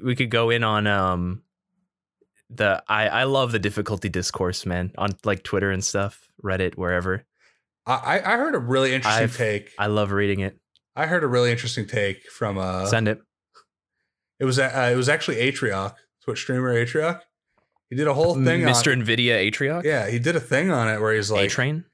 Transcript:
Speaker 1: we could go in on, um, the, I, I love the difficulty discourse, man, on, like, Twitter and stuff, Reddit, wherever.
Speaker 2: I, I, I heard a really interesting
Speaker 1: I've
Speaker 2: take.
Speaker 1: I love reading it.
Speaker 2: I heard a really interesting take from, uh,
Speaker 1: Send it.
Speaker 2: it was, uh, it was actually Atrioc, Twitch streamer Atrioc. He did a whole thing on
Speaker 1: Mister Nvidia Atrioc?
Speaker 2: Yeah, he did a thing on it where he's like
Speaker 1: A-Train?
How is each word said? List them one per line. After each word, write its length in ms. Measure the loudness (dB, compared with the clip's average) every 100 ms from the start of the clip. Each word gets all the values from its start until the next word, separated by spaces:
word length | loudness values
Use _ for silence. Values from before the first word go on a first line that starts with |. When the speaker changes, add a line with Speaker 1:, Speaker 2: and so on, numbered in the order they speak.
Speaker 1:
we 120 | -4 -2
could 140 | 0
go 200 | 0 2
in 140 | 2
on, 240 | 2 2 2
um, 560 | 2 2 0 -2 -6 -12 _ _ _ _ _ _ _ _ _ -14
the, 320 | -2 0 0 0
I, 200 | 0 2
I 140 | 0 0
love 260 | 0 0
the 80 | 0
difficulty 480 | -2 -2 -4 -4 -4
discourse, 580 | -4 -4 -2 -4 -4 -4
man, 260 | -4 -4 -4
on, 120 | -6 -4 -4
like, 180 | -4
Twitter 260 | -2 -2 0
and 120 | -2
stuff, 460 | -2 -2 -4 -8 _ _
Reddit, 340 | -4 -2 -2 -2
wherever. 500 | -2 -2 -2 -4 -6 _ _ _ _ _ -4
Speaker 2:
I, 100 | -2 0 0
I, 100 | 2
I 40 | 0
heard 180 | 0 -2
a 40 |
really 340 | 0 2 2
interesting 300 | 2 2 2
Speaker 1:
I've 120 | 2 0
Speaker 2:
take. 360 | -2 -2 -6 -4
Speaker 1:
I 100 | 0
love 240 | 0 0
reading 280 | 0 0 0
it. 180 | -2 -6 _ _ _ -4
Speaker 2:
I 120 | -2
heard 160 | 0
a 40 | 0
really 240 | 2 2
interesting 340 | 0 -2 -6 -4
take 380 | -2 -2 -4 -14
from, 260 | -6 -4 -2
uh, 280 | -4 -2 0
Speaker 1:
Send 220 | 0 0
it. 100 | -2 _ _ _ _ _ _ _ _ _ _ _ -4
Speaker 2:
it 60 | 0
was, 120 | 2
uh, 300 | 2 2 2
it 40 | 2
was 140 | 2
actually 280 | 0 0 0
Atrioc, 580 | 0 0 -2 -2 -4 -8 _ _
Twitch 160 | -8 -8
streamer 340 | -4 -2 0
Atrioc. 460 | 0 0 0 -2 -4 -10 _ _ _ _ _ -10
He 60 | -2
did 100 | 0
a 60 |
whole 220 | 2 2 2
thing 260 | 2 4
on 40 | 4
Speaker 1:
Mister 300 | 4 4 2
Nvidia 560 | 2 2 4 4 2
Atrioc? 320 | 0 -2 -2
Speaker 2:
Yeah, 260 | 0 0 0
he 80 | -2
did 160 | 0 -2
a 40 |
thing 320 | 0 0 2
on 160 | 2 0
it 140 | 0
where 120 | 2
he's 160 | 0 0
like 160 | 0 0
Speaker 1:
A-Train? 360 | 0 0 -2 -6